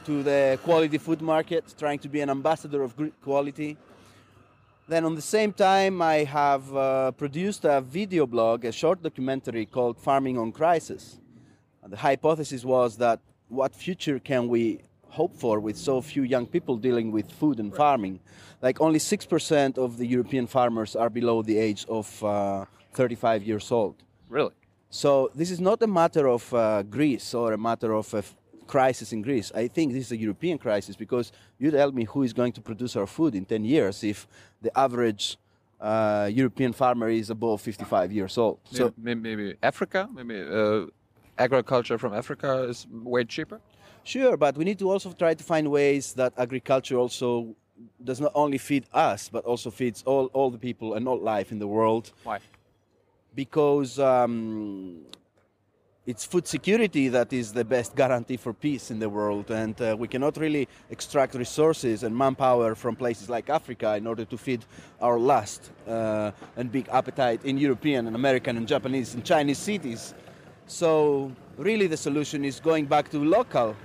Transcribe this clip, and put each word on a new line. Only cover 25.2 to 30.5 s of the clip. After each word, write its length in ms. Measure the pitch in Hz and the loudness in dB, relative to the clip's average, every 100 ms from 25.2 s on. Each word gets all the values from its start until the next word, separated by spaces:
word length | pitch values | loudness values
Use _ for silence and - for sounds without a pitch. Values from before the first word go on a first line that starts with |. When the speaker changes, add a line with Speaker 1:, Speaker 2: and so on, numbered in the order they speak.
| 131 | 2
Speaker 1:
this 160 | 135 175 | -2 -4
is 100 | 175 | 0
not 220 | 185 220 | 0 2
a 40 | 220 | 2
matter 420 | 180 170 165 135 | 4 4 4 4
of, 260 | 120 - | 2 0
uh, 280 | 123 110 107 | 0 2 2
Greece 520 | 101 120 151 110 - | -2 0 0 0 -4
or 180 | 120 117 | -2 -2
a 60 | 107 | 0
matter 340 | 113 113 117 | -2 -2 0
of 220 | 110 107 | -2 -2
a 40 | 110 | -6
f-, 160 | - _ _ - - | -6 _ _ -20 -2
crisis 460 | 139 131 123 113 | 4 4 2 -6
in 100 | 113 | -6
Greece. 280 | 107 135 98 | -2 -2 -2
I 120 | - 120 | -4 -4
think 260 | - 151 | 0 -2
this 120 | 123 123 | -2 -6
is 60 | |
a 40 | 117 | -4
European 420 | 110 95 170 | -4 -2 -4